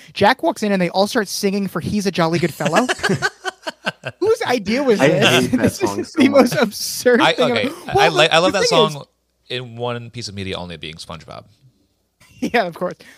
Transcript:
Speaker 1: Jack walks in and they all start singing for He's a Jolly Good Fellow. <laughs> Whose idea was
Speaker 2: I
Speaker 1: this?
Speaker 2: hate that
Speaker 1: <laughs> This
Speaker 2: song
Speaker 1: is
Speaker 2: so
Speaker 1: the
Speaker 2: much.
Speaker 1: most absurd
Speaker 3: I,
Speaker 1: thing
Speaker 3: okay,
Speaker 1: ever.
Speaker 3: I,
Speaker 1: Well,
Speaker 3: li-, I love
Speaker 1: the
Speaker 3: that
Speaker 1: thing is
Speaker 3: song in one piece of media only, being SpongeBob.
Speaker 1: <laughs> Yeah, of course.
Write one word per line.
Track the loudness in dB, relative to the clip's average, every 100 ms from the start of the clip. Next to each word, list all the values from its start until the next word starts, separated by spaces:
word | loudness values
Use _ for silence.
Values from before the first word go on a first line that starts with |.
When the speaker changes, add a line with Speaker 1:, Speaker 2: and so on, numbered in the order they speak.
| -10
Speaker 1:
Jack | 2 2 4
walks | 0 -2
in | -2
and | 0
they | 0
all | 0 0
start | 0 -4
singing | -2 -2 -2 -4
for | -6
He's | -4 -2 -2
a |
Jolly | 0 0 0
Good | -2
Fellow. | -2 0 0 0
<laughs> | -2 -2 -2 -4 -6 -12 -10 -12 -10 -10 -10 -10 -2
Whose | 0 0
idea | 0 -2 0 0
was | 2 4
Speaker 2:
I | 4
Speaker 1:
this? | 4 4
Speaker 2:
hate | 4 2
that | 2
Speaker 1:
<laughs> |
This | 0 0
Speaker 2:
song | -4 -4
Speaker 1:
is | -4
Speaker 2:
so | 2
Speaker 1:
the | 4
Speaker 2:
much. | 6
Speaker 1:
most | 4
absurd | 2 -2 -2 -8 -2 2 4
Speaker 3:
I, | 4
Speaker 1:
thing | 2 0
Speaker 3:
okay, | 0 -2
Speaker 1:
ever. | -6 -2
Speaker 3:
I, |
Speaker 1:
Well, | 2 4
Speaker 3:
li-, | 4 4
I | 4
love | 2
Speaker 1:
the | 0
Speaker 3:
that | 2
Speaker 1:
thing | 2 2
is |
Speaker 3:
song | 0 -16 _ _ _ -12
in | -10 -10 -8
one | -6 -6 -10
piece | -12 -12
of |
media | -8 -8 -8
only, | -10 -12
being | -14
SpongeBob. | -14 -16 -16 -16 -20 -20
Speaker 1:
<laughs> | _ _ _ _ _ _ _ _ -10
Yeah, | -4 -2
of | -4
course. | -6 -8 -10 -20